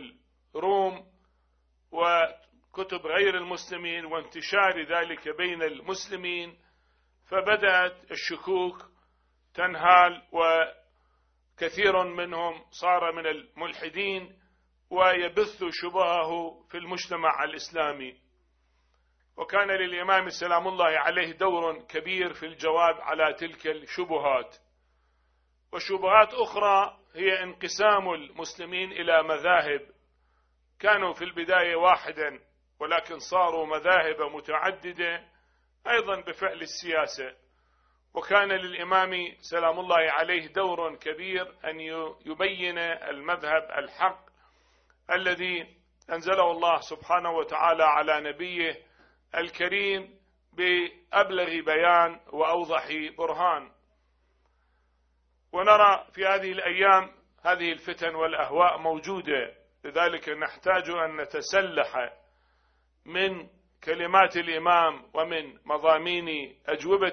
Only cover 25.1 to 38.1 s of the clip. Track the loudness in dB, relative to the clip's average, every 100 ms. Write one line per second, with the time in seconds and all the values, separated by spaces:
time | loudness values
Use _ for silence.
25.1 | _ _ _ _ _ _ -10 -4 -2 6
26.1 | 6 6 2 -4 0 2 4 2 -4 _
27.1 | -4 -2 0 -4 -10 -8 2 4 4 2
28.1 | -6 -8 -14 -14 -12 -8 -6 -6 -4 2
29.1 | 4 4 0 2 4 2 -4 -8 _ _
30.1 | _ _ _ _ _ _ -2 2 2 0
31.1 | -6 -8 -6 2 2 2 4 4 4 0
32.1 | -8 -8 -8 _ _ _ -10 -2 -2 -2
33.1 | -12 -2 0 2 0 -2 -2 4 4 4
34.1 | -2 -6 -8 -4 -2 -2 -6 -10 -6 -4
35.1 | -6 -10 _ _ _ _ _ -2 0 0
36.1 | -6 -8 -6 -6 -6 -12 -12 -4 -2 -2
37.1 | -6 -14 -16 _ _ _ _ _ _ _